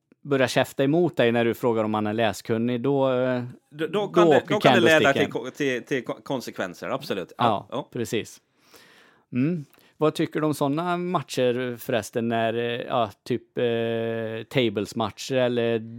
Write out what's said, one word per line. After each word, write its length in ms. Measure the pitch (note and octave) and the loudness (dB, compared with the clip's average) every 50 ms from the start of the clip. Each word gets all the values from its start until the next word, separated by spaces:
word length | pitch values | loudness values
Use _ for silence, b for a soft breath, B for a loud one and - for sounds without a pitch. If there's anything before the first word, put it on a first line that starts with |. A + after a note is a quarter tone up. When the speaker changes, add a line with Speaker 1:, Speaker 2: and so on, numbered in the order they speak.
| _ _ _ _ | _ _ _ _
Speaker 1:
börjar 260 | _ C#3+ C#3 C3 C3 | _ -2 2 2 2
käfta 360 | A#2 - C#3 B2 - - - C#3 | 4 4 2 0 0 0 0 0
emot 340 | C#3 D3 E3+ F3+ D3+ - | 2 4 2 2 2 2
dig 140 | - B2 A#2 | 2 2 4
när 140 | A#2 A#2+ A#2 | 4 4 2
du 80 | A#2 G#2+ | 2 0
frågar 300 | - - B2 A2+ A2+ G#2+ | 0 0 0 0 0 0
om 100 | G#2+ G#2+ | 0 0
han 140 | G#2+ G#2+ | 0 -2
är 60 | G#2 G#2 | -2 0
läskunnig, 680 | A2+ A#2 G#2+ F#2+ - - - A#2 A2+ A#2 A#2+ B2 A#2+ | 0 0 0 -2 -4 -4 -4 -2 0 0 -2 -2 -2
då, 280 | A#2+ C#3 C#3+ C3+ C3+ C3 | 0 0 0 2 2 0
eh, 320 | B2+ B2 B2+ B2+ B2+ B2 B2 B2 B2 - _ _ | 0 0 0 0 -2 -2 -4 -8 -14 -18 _ _
Speaker 2:
Då, 180 | C#3+ D3 D#3+ | -10 -8 -8
då 0 | |
Speaker 1:
då 200 | E3+ E3+ G#3 G3+ | -4 -4 -4 -4
Speaker 2:
kan 220 | F#3+ E3 F3 F3 E3 | 2 4 4 6 8
det, 80 | C#3+ | 6
Speaker 1:
åker 100 | B2 - - G3+ | 4 4 2 -2
Speaker 2:
då 60 | G#3 | 4
kan 140 | - C#3+ B2+ | 4 6 6
det 60 | A2+ | 6
leda 120 | E3+ E3 D#3+ D#3 A#2+ C#3 C3+ | 6 6 6 6 6 4 4
Speaker 1:
candlesticken. 120 | A#2 G#2+ | 4 0
Speaker 2:
till 80 | - - | 0 -2
ko-, 160 | C#3+ A#2 C3 | -6 -8 -8
till, 320 | - - D3+ C3+ B2+ A#2+ A2+ | -6 -2 -2 0 0 -2 -2
till 200 | - D3 C3 A#2+ | -4 -4 -4 -4
ko-, 160 | - C3+ - - | -6 -10 -10 -6
konsekvenser, 680 | - C#3+ B2 - A#2 - - G#2 F#2 E2+ - F2+ F2 | -6 -6 -6 -6 -8 -8 -6 -6 -8 -6 -10 -6 -6
absolut. 420 | A#2 C3+ C3 - A#2 G2 E2 - - | -6 -6 -4 -6 -6 -6 -6 -10 -4
Speaker 1:
Ja, 60 | - A#2+ | 0 0
Speaker 2:
Ja, 220 | A#2 G#2+ - - - | 0 0 0 -4 -8
ja. 160 | - B2+ F3+ - | -10 -10 -10 -8
Speaker 1:
precis. 500 | - B2+ A2+ - - G#2+ - - - - _ b b b b b b b b b b b b b b b b b | -8 -8 -6 -4 -4 -6 -6 -6 -14 -20 _ b b b b b b b b b b b b b b b b b
Mm. 340 | - B2 C3 D#3 F3+ E3 C#3 b b b b b b _ | -2 -2 0 0 -2 -4 -8 b b b b b b _
Vad 140 | D3+ D#3 D#3 | 0 0 2
tycker 240 | - D#3+ D3 - D#3 | 0 -4 -2 -2 -2
du 40 | D3+ | -2
om 60 | D#3 C#3+ | -2 0
såna 440 | - D3 C#3 C#3+ D#3 F3 F3 F3 | 0 0 -2 0 -2 -2 -2 -2
matcher 800 | F3 F3 F3+ F#3 D#3+ C#3 - - C#3 B2+ B2 A#2+ B2 C3 B2 A#2+ | -2 -4 -4 -4 -4 -4 -4 -2 0 0 0 0 -2 -4 -6 -8
förresten, 500 | A2+ - - B2+ A2 G#2 - - B2 A#2 | -8 -6 -2 -2 -2 -2 -2 -4 -4 -2
när, 260 | A#2 A#2 A2+ A2+ A2+ A2+ | 0 0 0 0 0 -2
eh, 280 | A#2 A#2+ A#2+ A#2+ B2 | -2 -4 -4 -4 -6
ja, 280 | - - C3+ B2 A2+ G#2 - _ _ | -6 -2 0 0 0 -2 -4 _ _
typ, 340 | - B2+ A2+ - _ _ | -4 -4 -4 -4 _ _
eh, 840 | - B2 A#2+ A#2 A2+ A2+ A#2 A#2 A2+ A2+ A2+ A2+ A2+ A2+ A2 A2+ A2+ A2+ - | -2 -2 0 0 0 -2 -2 -2 -2 -4 -4 -4 -4 -6 -6 -8 -10 -12 -2
tables-matcher 840 | - C#3 B2 A2 G2+ G#2+ G2+ - - A#2 A2+ G2+ - - - - C3+ | 0 2 2 2 0 -2 -4 -4 -2 -4 -4 -4 -4 -10 -8 -2 0
eller 440 | B2+ B2+ B2 B2 A#2+ A#2 A#2 A#2 A2+ A2+ A2+ A#2 | 2 2 2 2 0 0 0 0 -2 -4 -8 -8